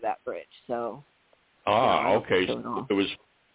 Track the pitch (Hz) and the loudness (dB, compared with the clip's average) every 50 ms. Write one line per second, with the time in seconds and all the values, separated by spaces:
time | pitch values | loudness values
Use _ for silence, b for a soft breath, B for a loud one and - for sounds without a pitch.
0 | 113 107 - - - 127 104 85 73 - - - _ - 123 120 117 113 104 143 | -6 -6 -6 -6 -8 -10 -10 -10 -12 -16 -20 -16 _ -6 -4 -4 -4 -6 -8 -10
1 | 147 _ _ _ _ _ _ _ _ _ _ _ - 101 104 113 127 113 90 76 | -16 _ _ _ _ _ _ _ _ _ _ _ -2 2 2 4 4 4 4 4
2 | 71 87 98 113 - - 101 92 92 - - 120 113 117 117 98 - - 104 98 | 4 2 2 2 2 2 2 2 2 0 -2 -4 -6 -8 -8 -6 -4 0 0 0
3 | 98 95 - - _ _ _ _ _ _ | 0 0 -4 -10 _ _ _ _ _ _